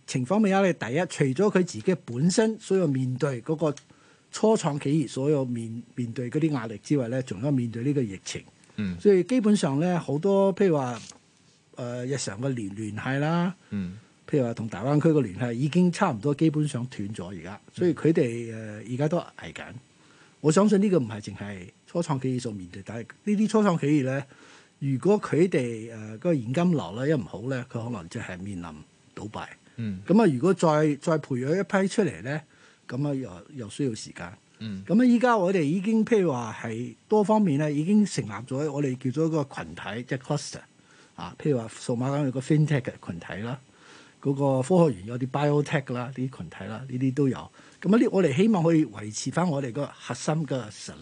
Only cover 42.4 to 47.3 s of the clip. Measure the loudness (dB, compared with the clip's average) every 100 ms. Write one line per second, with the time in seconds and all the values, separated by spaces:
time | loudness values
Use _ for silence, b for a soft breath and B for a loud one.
42.4 | 2 4 4 2 -2 -8 -10 -10 -10 -8
43.4 | -8 -10 -14 B B B B B -2 0
44.4 | 2 2 4 6 6 2 -6 -6 -4 0
45.4 | 2 2 2 -2 -2 -6 -6 -6 -6 -8
46.4 | -14 -12 -10 -10 -8 -2 0 2 2